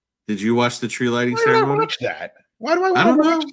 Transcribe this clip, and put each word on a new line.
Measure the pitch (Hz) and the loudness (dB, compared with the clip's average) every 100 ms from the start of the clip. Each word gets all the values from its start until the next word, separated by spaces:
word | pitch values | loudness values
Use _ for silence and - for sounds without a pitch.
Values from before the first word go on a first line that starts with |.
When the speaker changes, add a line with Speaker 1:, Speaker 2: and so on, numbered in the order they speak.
| _ _ - | _ _ -8
Speaker 1:
Did | 101 | -4
you | 107 | 0
watch | 120 120 - | 0 0 -2
the | 117 | -8
tree | - 123 | -4 -2
lighting | 120 123 | 0 -2
Speaker 2:
Why | 120 | 0
did | 147 | 2
I | |
Speaker 1:
ceremony? | - 139 139 | 2 2 0
Speaker 2:
watch | 147 - | -2 -4
that? | 107 78 87 _ _ - | -6 -6 -12 _ _ -10
Why | 240 | -2
do | 349 | 0
I | 381 | 2
Speaker 1:
I | |
Speaker 2:
wanna | 359 | 2
Speaker 1:
don't | 220 262 | 4 4
Speaker 2:
watch | 311 330 285 | 2 0 -2